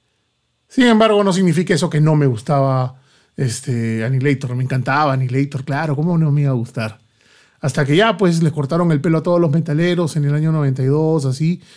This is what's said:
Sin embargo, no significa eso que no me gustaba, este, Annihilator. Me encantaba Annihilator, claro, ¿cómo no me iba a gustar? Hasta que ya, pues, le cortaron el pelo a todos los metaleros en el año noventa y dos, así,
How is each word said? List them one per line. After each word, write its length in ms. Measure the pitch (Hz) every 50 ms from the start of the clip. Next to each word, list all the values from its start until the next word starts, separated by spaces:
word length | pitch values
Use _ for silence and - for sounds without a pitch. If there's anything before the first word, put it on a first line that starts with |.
| _ _ _ _ _ _ _ _ _ _ _ _ _ _
Sin 160 | - - 254
embargo, 400 | 240 226 214 226 220 214 208 202
no 80 | 196
significa 420 | 180 190 190 180 156 170 175 - 190
eso 160 | 143 180 165
que 120 | - 151
no 160 | 151 156 156 151
me 100 | 143 135
gustaba, 720 | 120 110 - - 151 139 135 135 131 131 127 127 - - _ _ _ _ _ _ _ -
este, 680 | 139 123 110 - - - 123 117 113 113 113 110 110
Annihilator. 500 | 117 131 131 123 147 143 143 - 123 123
Me 120 | 123 131
encantaba 480 | 127 131 127 120 143 135 147 151 147 135
Annihilator, 500 | 131 131 120 123 135 139 143 - 131 131
claro, 320 | - 139 139 160 160 143
¿cómo 220 | 135 151 175 175 165
no 120 | 160 151
me 120 | 143 147
iba 80 | 143 139
a 60 | 135
gustar? 440 | 120 113 113 - 123 110 107 104 - _ _ _ _ _ _ _ _ _ _ _ _
Hasta 240 | - 135 - - 147
que 100 | 131 147
ya, 220 | 175 214 226 214 170
pues, 260 | 208 175 170 165 170
le 80 | 156
cortaron 400 | - 151 143 135 165 170 180 170
el 80 | 160 143
pelo 200 | 131 180 160 160
a 40 | 156
todos 160 | 180 175 175
los 100 | 170 160
metaleros 680 | 139 170 165 165 147 151 170 175 175 175 175 147 - 160
en 80 | 143
el 80 | 143 147
año 180 | 151 156 160
noventa 320 | 160 156 147 139 131 131 131
y 40 | 131
dos, 360 | 139 151 160 156 160 160 135
así, 380 | 135 127 127 156 160 180 175 - - -